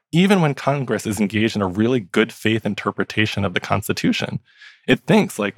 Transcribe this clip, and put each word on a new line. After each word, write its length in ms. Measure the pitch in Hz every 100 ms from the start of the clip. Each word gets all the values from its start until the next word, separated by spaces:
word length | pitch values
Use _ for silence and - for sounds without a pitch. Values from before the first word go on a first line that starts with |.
| _
even 300 | 160 190 196
when 100 | 156
Congress 540 | 135 - 143 127 107 113
is 120 | 110
engaged 380 | 101 104 110 107
in 60 |
a 40 | 95
really 340 | 90 110 127
good 300 | 95 - 113
faith 360 | - 107 110 -
interpretation 760 | 101 - - 98 - 107 -
of 120 | 98
the 60 | 90
Constitution, 800 | - 101 - - - - - - - _ - _ -
it 140 | 127
thinks, 380 | - 214 156 -
like, 180 | 101